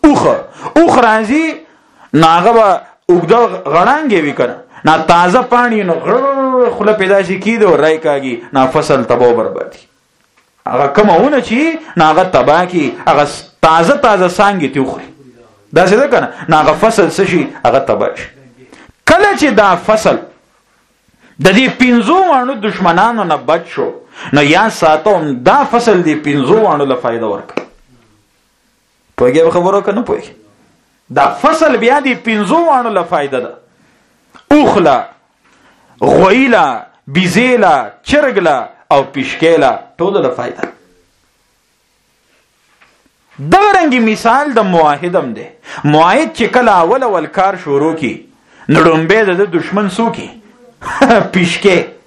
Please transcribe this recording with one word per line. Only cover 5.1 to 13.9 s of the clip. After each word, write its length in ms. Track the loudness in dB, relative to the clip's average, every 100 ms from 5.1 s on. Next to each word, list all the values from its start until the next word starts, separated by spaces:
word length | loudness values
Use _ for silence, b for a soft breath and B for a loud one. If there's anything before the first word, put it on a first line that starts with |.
| 2 4 2
پاڼې، 420 | 0 0 0 -2 -2
نو 40 |
غړ 760 | -4 -2 -2 0 -2 -2 0 0
خوله 240 | 0 -2 0
پې 80 | 2
داسې 380 | 0 0 -4
کېږي 200 | -4 0
او 120 | 2 2
رای 220 | 2 0
کاږي، 380 | -2 -4 -4 -10 -6
نو 140 | -2 0
فصل 360 | 0 0 -2
تباه 240 | 0 2 2
او 80 | 2
برباد 380 | -2 -6 -12
کړي. 120 | -16 _ _ _ _ _ _ _ _ -6
هغه 200 | -2 0
کومه 300 | 2 2 4
ونه 240 | 2 0
چې 360 | -2 -2 -2 -4 B 0
نو 80 | 2
هغه 180 | 2
تباه 420 | 0 0 2 0 0
کړي، 420 | -2 -4 -4 -2
هغه 180 | 0 0
س-، 180 | -4 -18 _
تازه 340 | 2 2 2